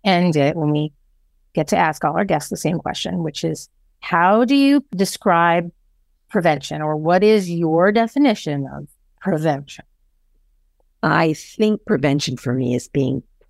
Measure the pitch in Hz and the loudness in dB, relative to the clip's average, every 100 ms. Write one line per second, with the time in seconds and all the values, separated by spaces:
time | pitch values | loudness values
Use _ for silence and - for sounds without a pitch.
0 | 202 180 180 156 143 170 151 151 151 _ | -2 2 2 2 0 0 -2 -2 -4 _
1 | _ _ _ _ _ - 147 190 165 151 | _ _ _ _ _ -6 -2 0 0 -2
2 | 156 160 196 156 - - 151 170 - 151 | -4 -2 -2 -2 -4 -6 -4 -4 -4 -8
3 | - 180 160 147 165 151 - _ _ _ | -6 -6 -6 -6 -6 -6 -12 _ _ _
4 | - 170 180 214 247 277 277 285 - 180 | -4 0 2 4 4 4 4 4 0 -4
5 | 196 - 208 170 170 170 170 - _ _ | -4 -2 2 4 4 2 -2 -10 _ _
6 | _ _ _ 214 170 147 - 151 151 151 | _ _ _ -2 0 0 -4 -6 -4 -2
7 | 156 180 214 220 185 170 165 160 185 214 | 2 4 4 4 2 -2 0 2 4 2
8 | 226 277 285 208 - 143 135 139 147 _ | 0 2 2 2 -4 -6 -6 -10 -16 _
9 | _ _ - 160 160 139 139 - - _ | _ _ -4 -2 0 -2 -6 -20 -20 _
10 | _ _ _ _ _ _ _ _ _ _ | _ _ _ _ _ _ _ _ _ _
11 | - 160 165 151 - - 214 214 - 202 | -2 2 0 -2 -6 -2 0 0 -2 0
12 | 143 143 - 127 135 127 123 127 - 143 | 0 0 -2 -6 -4 -2 -2 -2 -2 -2
13 | 131 131 - _ _ | -2 -2 -8 _ _